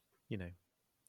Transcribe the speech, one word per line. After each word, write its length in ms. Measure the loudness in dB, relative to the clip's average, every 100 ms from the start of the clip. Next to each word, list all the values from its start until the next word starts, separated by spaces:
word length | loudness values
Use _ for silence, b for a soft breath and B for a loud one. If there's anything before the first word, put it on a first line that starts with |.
| _ -14 -2
you 80 | 0
know, 140 | 0 -4 _ _ _ _